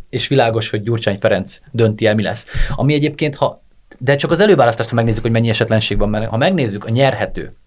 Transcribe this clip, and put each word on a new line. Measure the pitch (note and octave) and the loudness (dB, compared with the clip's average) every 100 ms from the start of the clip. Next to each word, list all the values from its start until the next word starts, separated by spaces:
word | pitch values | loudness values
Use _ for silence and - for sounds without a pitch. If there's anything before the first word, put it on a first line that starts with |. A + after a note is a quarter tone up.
| - | -6
és | B2+ - | -8 0
világos, | C3+ A#2 A2 G#2+ | 2 2 0 -4
hogy | G#2+ | -4
Gyurcsány | G#2 A#2 G#2 G2 | -2 -2 -2 -2
Ferenc | G#2+ G2 G2 - - | 0 0 -2 -8 -6
dönti | A#2 A2 G#2+ A2 | 0 0 2 0
el, | |
mi | A2 | 0
lesz. | F#2 G#2+ - - - - | -2 -6 -4 0 0 2
Ami | C3+ | 0
egyébként, | D3 D3 D3 D3+ | 2 0 -2 -4
ha, | C#3 C3+ - _ - _ - | -2 -4 -4 _ -20 _ -4
de | B2 C#3 | 0 0
csak | - | 2
az | E3 | 2
előválasztást, | G#3+ - A#2+ A2+ A#2 | 4 6 4 2 -2
ha | |
megnézzük, | A#2 A#2 G#2+ | 0 0 0
hogy | A#2 | 0
mennyi | A2+ A#2 | 0 0
esetlenség | G#2+ G#2+ A2 - G2+ | 0 2 2 0 0
van, | G#2+ | 0
mert | G#2+ A2 | -2 -2
ha | A2+ | 0
megnézzük, | D#3+ F#3 A#2+ G2 | 0 0 -2 -4
a | A#2 | -4
nyerhető, | A#2 C3+ - G2 - - - | 0 2 0 -4 -6 -10 -14